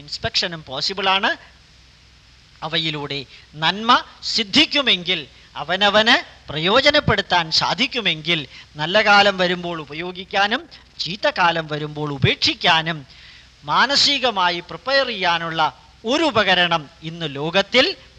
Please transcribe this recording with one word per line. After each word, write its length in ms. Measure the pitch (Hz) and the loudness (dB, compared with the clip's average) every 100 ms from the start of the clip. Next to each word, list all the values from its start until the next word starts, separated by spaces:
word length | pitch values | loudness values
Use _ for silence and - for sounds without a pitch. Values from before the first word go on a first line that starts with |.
ഇൻസ്പെക്ഷനും 600 | 147 - 226 - 185 165 156 | -14 -8 -4 -4 -4 -8 -10
പോസിബിളാണ്. 600 | 135 - 196 190 190 233 330 - - - - - _ _ _ _ - _ - 156 | -6 -4 -2 0 2 0 -4 -10 -20 -20 -20 -20 _ _ _ _ -20 _ -14 -4
അവയിലൂടെ 520 | 165 160 151 143 143 123 - - 151 | -2 -2 -6 -8 -8 -10 -20 -20 -2
നന്മ 280 | 160 196 226 285 - - - | -2 0 2 2 2 -12 -6
സിദ്ധിക്കുമെങ്കിൽ, 840 | - 202 254 311 285 240 185 170 170 127 - - 127 | -4 0 0 2 0 0 -2 -2 -4 -6 -20 -18 -12
അവനവന് 540 | 147 185 202 208 220 302 - - - | -6 0 4 4 4 2 0 -20 -10
പ്രയോജനപ്പെടുത്താൻ 960 | 147 175 247 294 294 - 202 - 175 160 - | -4 2 4 4 2 2 0 2 0 0 -2
സാധിക്കുമെങ്കിൽ, 800 | 135 170 254 240 185 156 156 165 131 - - 151 | -2 -2 -2 -2 -2 -2 -2 -2 -4 -16 -18 -8
നല്ല 160 | 156 214 208 | 0 2 6
കാലം 260 | 202 202 190 | 6 6 2
വരുമ്പോൾ 340 | 180 180 175 165 | -2 -2 -6 -8
ഉപയോഗിക്കാനും 760 | 139 156 180 180 190 196 202 254 339 - - - | -10 -10 -10 -10 -4 -2 0 -2 -6 -20 -20 -12
ചീത്തക്കാലം 600 | 151 185 294 202 175 165 156 | -10 -2 -2 2 2 2 -4
വരുമ്പോൾ 380 | 151 151 151 151 139 | -6 -6 -6 -6 0
ഉപേക്ഷിക്കാനും 800 | 185 277 302 262 190 165 160 156 127 - - - - _ 147 | 0 2 -2 0 2 2 0 -6 -10 -20 -20 -20 -20 _ -2
മാനസികമായി 920 | 170 240 285 277 277 247 196 175 175 170 | 2 2 2 2 2 0 0 0 -2 -8
പ്രിപ്പയർ 400 | 160 254 269 254 | -10 0 0 0
ചെയ്യാനുള്ള 500 | 202 180 165 165 160 151 - - - 220 | -2 0 0 -2 0 0 -2 -20 -10 -2
ഒരു 120 | 302 311 | 0 2
ഉപകരണം 520 | 214 190 180 175 165 139 - 160 | 2 4 4 4 0 -2 -14 -14
ഇന്ന് 180 | 170 156 135 | -8 -8 -6
ലോകത്തിൽ 480 | 160 190 196 247 349 330 - | 0 0 2 2 2 -2 -16